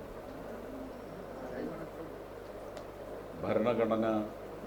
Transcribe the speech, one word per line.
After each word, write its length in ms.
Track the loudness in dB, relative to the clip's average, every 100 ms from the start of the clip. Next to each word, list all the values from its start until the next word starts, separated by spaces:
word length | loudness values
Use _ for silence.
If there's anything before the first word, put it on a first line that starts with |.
| -8 -8 -8 -8 -6 -6 -6 -6 -6 -8 -8 -8 -6 -6 -4 -2 -2 -4 -6 -6 -6 -6 -8 -8 -8 -8 -6 -8 -8 -8 -8 -6 -8 -4
ഭരണഘടനാ 720 | 4 6 8 8 6 8 6 6 2 -4 -8 -8